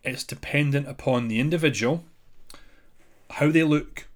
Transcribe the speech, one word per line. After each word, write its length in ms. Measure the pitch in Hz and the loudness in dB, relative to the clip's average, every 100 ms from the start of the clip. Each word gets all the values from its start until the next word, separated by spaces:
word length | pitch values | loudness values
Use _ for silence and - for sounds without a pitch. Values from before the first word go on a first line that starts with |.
It's 220 | 127 131 - | -6 -8 -10
dependent 640 | - - 143 147 143 139 | -10 -2 0 2 0 -2
upon 380 | 139 - 127 117 | -4 0 0 0
the 120 | 110 | 0
individual, 640 | 143 170 156 104 113 165 - - - - - - - - - - - - - | 0 2 0 2 0 -2 -6 -20 -20 -20 -18 -18 -20 -20 -20 -20 -20 -20 -16
how 200 | - 147 | 0 4
they 140 | 160 | 4
look 440 | 160 147 - - - | 4 2 0 -14 -20